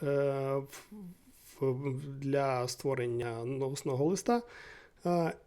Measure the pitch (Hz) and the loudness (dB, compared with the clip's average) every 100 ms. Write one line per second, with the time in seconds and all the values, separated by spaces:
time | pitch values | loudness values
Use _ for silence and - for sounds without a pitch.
0 | 143 143 143 139 135 139 135 - - 208 | 0 2 2 2 0 -2 -4 -14 -16 -16
1 | 180 - - - - - 135 127 143 131 | -16 -18 -20 -20 -20 -2 0 0 -2 -4
2 | 143 139 139 139 139 127 123 - 143 127 | -6 -6 0 2 2 2 0 -2 0 0
3 | 120 120 120 113 120 135 135 139 147 127 | 0 0 -2 -4 -4 -2 -2 -2 -2 2
4 | 151 190 - 240 233 - - - - _ | 2 2 2 2 0 -14 -18 -20 -20 _
5 | 175 175 165 - | 2 2 2 -2